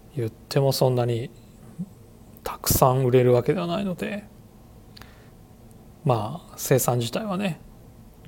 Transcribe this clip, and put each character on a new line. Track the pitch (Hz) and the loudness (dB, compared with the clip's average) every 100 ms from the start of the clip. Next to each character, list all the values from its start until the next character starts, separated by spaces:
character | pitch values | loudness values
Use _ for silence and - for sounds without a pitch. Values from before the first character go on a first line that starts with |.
| - | -12
言 | - 113 | -8 -8
っ | |
て | - - 143 | -8 -4 0
も | 139 | 2
そ | 135 131 | 2 2
ん | |
な | 123 120 | 2 0
に | 117 127 - - - - - 185 - - - - - | -2 -6 -14 -20 -20 -20 -14 -14 -14 -20 -20 -20 -16
た | - - | -14 -8
く | - | -4
さ | - 139 | 2 4
ん | 131 | 4
売 | 127 | 4
れ | 127 | 4
る | 123 | 6
わ | 120 | 4
け | 120 | 2
で | 185 | -2
は | 170 | -4
な | 180 | -4
い | 202 | -6
の | |
で、 | 175 - 202 - - - - - - - - - - - - - - - - - - | -6 -8 -10 -12 -20 -20 -20 -20 -20 -20 -20 -20 -20 -20 -20 -20 -20 -20 -20 -20 -4
ま | 147 113 104 151 - | 0 0 -2 -10 -14
あ、 | - | -12
生 | - 131 | 0 2
産 | - 120 | 2 0
自 | 117 | -2
体 | - | -6
は | 220 180 | -6 -4
ね、 | 202 151 - - - - - - | -4 -6 -12 -20 -20 -20 -20 -20